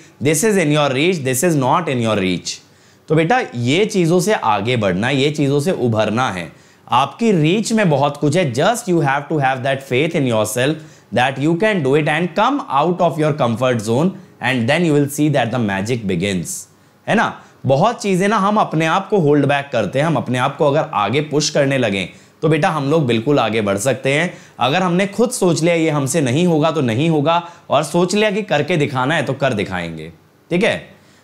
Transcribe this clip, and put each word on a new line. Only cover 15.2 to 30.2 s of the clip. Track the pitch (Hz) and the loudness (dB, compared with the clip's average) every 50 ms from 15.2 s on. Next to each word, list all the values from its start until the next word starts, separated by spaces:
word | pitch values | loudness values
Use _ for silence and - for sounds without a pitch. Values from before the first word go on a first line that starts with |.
| 151 156 | 0 0
that | 139 135 120 113 131 | 2 0 0 0 -2
the | 123 110 101 | -2 -2 -2
magic | 98 95 101 113 131 117 107 95 | -2 -2 -2 -4 -4 -4 -2 -4
begins, | 95 82 95 101 95 90 78 - - - - - _ _ _ _ _ _ _ | -2 -2 -2 -2 -2 -4 -6 -8 -10 -12 -14 -18 _ _ _ _ _ _ _
है | - 185 | -2 0
ना? | 233 190 113 - - - - - - - | 0 0 -2 -4 -10 -18 -20 -18 -6 0
बहुत | 127 139 131 190 240 240 240 | 0 2 2 2 0 0 -2
चीज़ें | - 202 190 170 196 202 | -2 -2 0 2 2 0
ना | 226 | 0
हम | 202 190 208 214 | 2 0 2 2
अपने | 214 175 151 - 156 160 | 2 0 0 0 0 0
आप | 160 170 196 196 - | 2 0 0 0 0
को | 214 196 | 0 2
होल्ड | 151 143 147 147 143 | 4 4 4 4 4
बैक | 135 143 143 139 - | 2 0 0 -2 -2
करते | 127 113 104 87 - 135 | -2 -2 -2 0 -2 0
हैं, | 151 | 0
हम | 170 147 | 0 0
अपने | 123 95 - 127 123 | -2 -2 -2 -2 -2
आप | 127 135 135 | -2 -2 0
को | - 156 | 0 0
अगर | 139 135 156 143 - - | 2 2 0 -2 -2 -2
आगे | 101 104 101 123 151 | -2 0 0 0 -2
पुश | 156 151 135 151 151 - | -2 -2 -2 -2 -2 0
करने | - 160 139 139 139 131 | 0 0 0 2 2 0
लगें | 120 104 101 98 87 - - - - - _ _ | 0 0 -2 -4 -4 -6 -10 -18 -20 -20 _ _
तो | 156 160 | 0 0
बेटा | 156 151 160 185 | 2 2 2 0
हम | 160 151 135 139 | 0 -2 0 0
लोग | 156 165 147 | 0 2 2
बिल्कुल | 117 117 113 113 143 147 135 | 2 0 0 0 2 2 2
आगे | 117 110 110 113 | 2 0 0 0
बढ़ | 104 98 98 | 0 0 -2
सकते | 101 107 135 123 - - 135 | 0 0 -2 -2 0 -2 0
हैं। | 139 151 170 180 - - - - - - | 0 0 -2 -4 -6 -12 -20 -20 -6 -4
अगर | 117 131 151 185 | -2 0 0 0
हमने | 190 175 170 180 202 | 0 0 0 0 0
खुद | 196 196 - 240 247 | -2 0 0 0 0
सोच | - - 196 180 156 139 | 0 0 0 2 2 2
लिया | 156 175 170 | 2 0 2
ये | 170 160 156 | 2 0 0
हमसे | 147 147 135 127 - 165 | 0 0 -2 -2 -2 0
नहीं | 139 123 120 160 180 | 0 0 0 2 2
होगा | 180 160 139 151 160 | 2 2 2 2 0
तो | 156 160 | 0 0
नहीं | 135 117 110 123 160 165 | 0 0 0 0 0 2
होगा, | 160 151 139 160 170 170 - - - - - - | 0 2 2 2 0 0 -2 -6 -14 -20 -6 -2
और | 127 143 | 0 0
सोच | 156 151 - 175 185 180 202 | 0 0 0 0 0 2 2
लिया | 208 214 214 | 0 0 0
कि | 190 214 | 0 -2
करके | 202 - 156 147 143 - 180 | -2 -2 -2 -2 0 0 0
दिखाना | 156 143 - 123 131 127 139 170 | 0 0 0 -2 -2 -2 0 0
है | 156 | -2
तो | 123 131 | -2 -2
कर | 127 - 139 131 | -2 -2 -2 -2
दिखाएंगे, | 120 101 92 95 92 90 85 85 82 80 78 82 - _ | 0 -2 -4 -4 -6 -6 -6 -8 -10 -12 -14 -16 -18 _